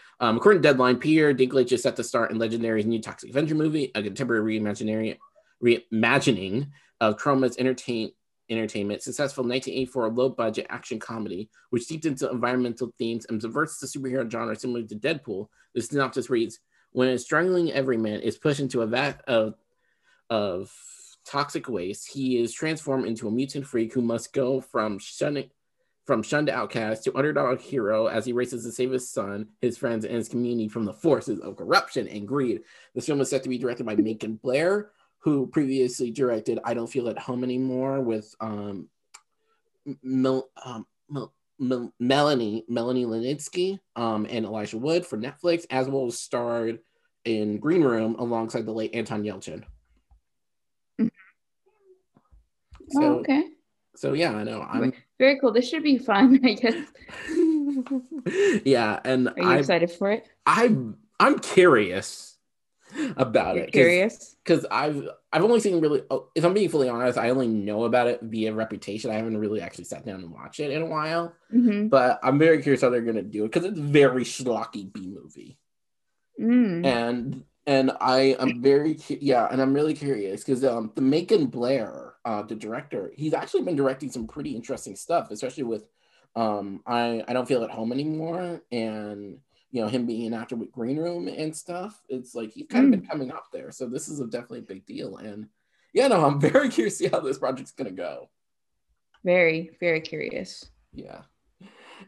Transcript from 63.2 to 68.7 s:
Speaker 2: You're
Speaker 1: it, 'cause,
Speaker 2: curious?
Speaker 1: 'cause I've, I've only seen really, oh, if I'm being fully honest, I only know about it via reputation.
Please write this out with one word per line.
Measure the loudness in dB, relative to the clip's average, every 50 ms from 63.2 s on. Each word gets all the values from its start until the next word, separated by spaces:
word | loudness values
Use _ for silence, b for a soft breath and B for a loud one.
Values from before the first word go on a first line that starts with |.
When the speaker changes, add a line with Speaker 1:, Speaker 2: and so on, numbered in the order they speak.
| -4 0 0 0 0 0 -2
Speaker 2:
You're | -4 -4
Speaker 1:
it, | 2
'cause, | 4
Speaker 2:
curious? | 6 6 6 6 4 2 0 -2 -6 -14 -20 -20 _ 0
Speaker 1:
'cause | 2 2 2 2 0
I've, | -2 -2 0 -2 -2 -4 -6 -10 -12 -16 _ _ 0
I've | 2 4
only | 4 4 4
seen | 4 2 2 2
really, | 2 2 2 0 0 -2
oh, | -4 -4 -4 -4 -2
if | 2 2
I'm | 4 4
being | 4 2 2
fully | 2 2 2 2
honest, | 0 0 0 0 2 2
I | 2 2
only | 2 2 2 2
know | 0 0 -2 -2 -2 0 0
about | 2 4 4 4 2
it | 0 -2
via | -6 -6 -4 -2 -2 -2 -2
reputation. | -2 -4 -4